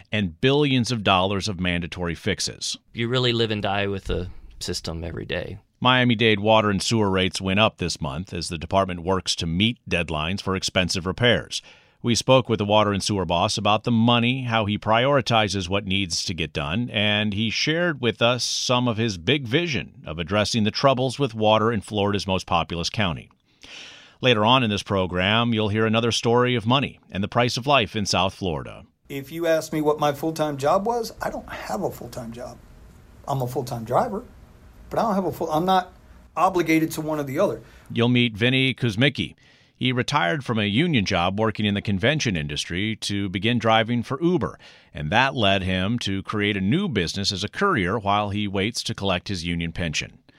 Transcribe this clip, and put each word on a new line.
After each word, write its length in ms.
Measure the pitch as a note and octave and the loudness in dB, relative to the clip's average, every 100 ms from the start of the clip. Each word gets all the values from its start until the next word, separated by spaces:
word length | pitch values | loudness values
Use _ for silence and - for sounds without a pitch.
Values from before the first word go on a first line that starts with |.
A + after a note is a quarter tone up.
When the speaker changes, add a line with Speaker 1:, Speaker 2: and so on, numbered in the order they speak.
| - | -6
Speaker 1:
and 300 | G#2+ G2 D#2+ | -2 -2 0
billions 500 | C3 C#3 D3+ C3 A2+ | 2 2 2 2 0
of 120 | A#2+ | -2
dollars 440 | G2+ F#2+ F#2 G2+ F#2 | 2 4 4 0 -4
of 120 | F2 | -2
mandatory 560 | F2+ F2 E2+ F2+ F2 D#2+ | -2 -2 -4 -6 -6 -4
fixes. 600 | - F2+ - - - - _ | -4 -4 -4 -6 -8 -10 _
Speaker 2:
You 160 | - A#2 | -8 -2
really 260 | C3 B2+ | 0 0
live 180 | A#2 A2+ | 2 0
and 100 | G#2+ | -2
die 240 | G2+ G2 G2+ | -2 -2 -2
with 200 | G2 - | -4 -4
the 240 | F2 F#2 - - - | -4 -4 -10 -18 -10
system 440 | - F2+ - E2 | -8 -6 -6 -8
every 220 | E2 - - | -8 -8 -6
day. 340 | F2 - G2 - _ | -6 -6 -12 -18 _
Speaker 1:
Miami-Dade 600 | B2 B2+ B2 A2+ A2+ G#2 | 2 4 4 4 4 4
water 320 | G#2 A2 G#2+ | 6 4 4
and 100 | G2 | 0
sewer 300 | - A2+ G#2 | 2 2 2
rates 280 | F#2+ F#2 - | 2 0 0
went 200 | F#2+ F#2+ | 0 2
up 180 | A2 - | 2 0
this 240 | F2 - | -4 -4
month 320 | D2+ C#2 F2+ | -6 -8 -8
as 160 | F2 D#2 | -8 -8
the 80 | E2+ | -8
department 460 | E2 G2 F#2+ F2+ | -2 0 0 -2
works 320 | E2+ F#2+ - - | -2 -2 -2 -4
to 100 | F2 | -2
meet 320 | E2 A2 A#2+ - | 2 2 0 -4
deadlines 540 | F2+ E2 D#2 D#2 G2 | -2 -2 -4 -4 -4
for 140 | - F#2+ | -4 -4
expensive 500 | - - F2+ G2 F2 | -2 0 0 -2 -4
repairs. 560 | F2+ B2 G2 - - - - _ _ | 0 2 2 0 -10 -12 -20 _ _
We 120 | A#2+ A#2 | -2 0
spoke 340 | - C3 A#2+ | 4 4 4
with 80 | A2 | 0
the 80 | G2+ | 4
water 280 | G#2+ G#2 | 4 4
and 100 | G2+ | 2
sewer 220 | - G#2 E2+ | 0 -2 0
boss 340 | E2+ G#2 - | 2 0 0
about 240 | G#2 G#2+ | 0 0
the 80 | B2 | 2
money, 520 | A#2 A#2 A#2+ A#2 C3+ | 2 4 4 2 -2
how 220 | B2 A2+ G2+ | -2 0 0
he 140 | G#2 | 0
prioritizes 920 | G#2 A2 C3 C#3+ A2 A#2 G#2+ G2 F2 | 2 2 4 2 2 2 2 0 -2
what 160 | G2 G#2 | -2 0
needs 380 | F#2+ F#2+ E2+ | -2 -2 -4
to 100 | - | -4
get 180 | E2+ D#2 | -4 -4
done, 380 | - D2 F#2+ B2 | -4 -4 -2 -2
and 400 | A2 G#2 G#2 G#2+ | -2 0 0 0
he 200 | G2 A2 | -2 -2
shared 500 | - - D#3+ F3 C#3+ | -2 -2 0 -2 0
with 220 | A#2+ - | -2 2
us 200 | A#2+ B2 | 2 2
some 440 | - - - B2 B2 | -2 -4 0 2 2
of 100 | G#2+ | 0
his 220 | A#2 F#2 | -2 -2
big 260 | E2 D3+ B2+ | -2 -2 0
vision 560 | C#3 F3 A#2+ - - - | 0 0 -4 -8 -12 -10
of 100 | D#2 | -6
addressing 460 | E2 G2+ G#2 A#2+ | 0 0 2 2
the 80 | G#2+ | 0
troubles 480 | - C#3 C3+ C3 A#2+ | 2 2 4 0 0
with 160 | C#3 A2+ | -2 2
water 360 | G#2+ G#2+ G#2+ | 4 4 4
in 100 | A#2 | 0
Florida's 440 | - G#2+ G2+ G2+ F#2+ | -2 0 0 0 0
most 220 | F#2+ - | -2 0
populous 420 | E2+ E2 E2+ E2+ | 0 0 -4 -4
county. 400 | - G2 C#2 - _ _ _ - - - - - _ | -2 -2 -4 -10 _ _ _ -20 -20 -20 -20 -20 _
Later 240 | C3 A2+ | 2 4
on 200 | G#2+ C3 | 6 4
in 80 | A#2+ | 4
this 100 | G2+ | -2
program, 720 | - G2 F#2 F2+ F#2 A2 A#2+ | 0 0 0 0 2 2 2
you'll 160 | A2 G#2+ | 0 0
hear 160 | G#2+ A2 | 2 2
another 260 | A2 A#2 | 2 2
story 440 | G#2+ A#2+ A#2+ B2 B2 | 0 2 4 4 2
of 100 | A2 | 2
money 340 | C3 G#2 - _ | 0 0 -8 _
and 120 | F2+ | -6
the 40 | G2+ | -2
price 280 | A#2+ B2 A#2+ | 0 0 0
of 120 | B2 | 2
life 280 | C#3 G#2 A2 | 2 2 -2
in 120 | G2 | 0
South 260 | G2 F#2 | 0 0
Florida. 500 | - F#2+ D2+ A#1+ - - _ - | -2 -4 -4 -6 -14 -20 _ -12
Speaker 3:
If 240 | C#3 C3 | -12 -10
you 140 | D#3+ E3+ | -4 0
ask 260 | D#3+ D3 | 0 0
me 100 | D#3 | -2
what 180 | D3+ D3+ | 0 2
my 120 | D3+ | 0
full-time 460 | C#3 D#3+ D#3 D3+ C#3+ | 0 -4 -2 -4 0
job 300 | C#3 F#3 G3+ | 2 2 0
was, 260 | A#3+ A3+ - | -2 -6 -8
I 80 | - | -8
don't 200 | C4+ - | -8 -10
have 340 | - - G#3+ | -12 -8 -4
a 80 | D#3 | -4
full-time 400 | - A#2+ - A#2 | -6 -12 -12 -12
job. 260 | A#2 B2 - - - - - - - - | -12 -14 -16 -20 -20 -20 -20 -20 -14 -6
I'm 160 | C3+ | -4
a 40 | B2 | -2
full-time 360 | D3 B2+ A#2+ | -4 -6 -6
driver, 400 | A2 C3+ A#3+ G3 - - - - - - - | -2 0 0 -4 -10 -18 -20 -20 -20 -20 -6
but 80 | D3 | -2
I 60 | |
don't 100 | A3 | 0
have 120 | G3 F3 | 0 -2
a 60 | |
full, 200 | C3 E3 | -4 -2
I'm 140 | D#3 F#3 | 0 2
not 280 | F#3+ F3+ - - - - - | 2 0 -8 -20 -20 -10 0
obligated 560 | F3+ F3+ D#3 D#3+ D#3 | 2 2 2 2 2
to 80 | - | -2
one 180 | D#3 D3+ | -4 -4
or 40 | |
the 140 | C#3 C3+ | -2 0
other. 240 | G3 A#2 - - - | 0 -2 -12 -20 -8
Speaker 1:
You'll 160 | A2+ A#2 | 0 2
meet 260 | B2 A#2+ G#2+ | 4 2 2
Vinny 380 | A#2+ C3 C3 | 2 2 2
Kuzmicki. 640 | B2 B2 G2 C#3+ C#3+ D2+ - _ _ _ - | 0 -2 2 2 2 -4 -8 _ _ _ -4
He 160 | B2 | -2
retired 540 | B2+ A#2+ C#3+ E3+ E3 B2 | 0 0 0 0 0 -2
from 140 | A2 | -2
a 60 | G#2 | 0
union 400 | G#2 F3 C#3 F#2 | 2 2 2 2
job 340 | F#2 F2 G2 | 0 0 0
working 260 | A2 - G#2+ | 0 0 0
in 80 | |
the 80 | G2+ | 0
convention 560 | G#2 G2 A2+ D3+ B2+ F2 | -2 0 0 0 0 -2
industry 580 | D2 D2 - F2 G#2+ A2 | -2 -6 -4 -4 -4 -4
to 320 | - G2+ G2 | -4 -4 -2
begin 280 | F#2 G#2+ A#2+ | -2 0 2
driving 460 | A2+ A2+ A2 A#2+ | 4 4 4 0
for 180 | A2 C#3 | -2 -2
Uber, 380 | E3+ F3 F2+ - - - _ | 0 2 -2 -6 -18 -20 _
and 180 | D#2 D2+ | -8 0
that 220 | G#2+ C3 | 2 2
led 300 | - G2 G2 | 2 2 2
him 340 | F#2 F#2 F#2 A#2+ | 0 0 0 -2
to 220 | - G2 | -4 -4
create 340 | - G#2+ G#2 G2+ | -4 -2 0 0
a 60 | |
new 260 | F#2+ C#3+ G3+ | 2 0 0
business 440 | G#2+ E2 - G2 | 0 -2 -2 -4
as 120 | G2 | -4
a 60 | G2+ | -6
courier 480 | - G3+ D#3+ F2 A2+ | -2 0 2 0 0
while 320 | G2 G2+ G#2 | 0 0 0
he 180 | G2+ G#2 | -2 -2
waits 360 | G2 G2+ A2+ | -2 -2 -2
to 100 | - | -6
collect 360 | A2+ G2 F2+ - | -4 -2 -2 -2
his 140 | F#2+ | -6
union 280 | E2+ E2+ E2+ | -4 -4 -4
pension. 480 | E2 F2 D2+ - - _ | -4 -4 -4 -8 -12 _